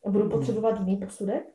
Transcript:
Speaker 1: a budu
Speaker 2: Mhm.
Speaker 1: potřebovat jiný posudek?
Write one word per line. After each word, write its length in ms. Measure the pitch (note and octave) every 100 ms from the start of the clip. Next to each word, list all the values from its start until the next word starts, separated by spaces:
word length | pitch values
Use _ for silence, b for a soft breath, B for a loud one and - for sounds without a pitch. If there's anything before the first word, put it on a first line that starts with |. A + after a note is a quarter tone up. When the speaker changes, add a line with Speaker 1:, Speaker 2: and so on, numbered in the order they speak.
| G3+
Speaker 1:
a 40 |
budu 140 | G3+
Speaker 2:
Mhm. 60 | F#3+
Speaker 1:
potřebovat 480 | D3+ C3 G#3+ A3 G3+
jiný 160 | F#3 G3
posudek? 460 | F#3+ - G3 C4+ -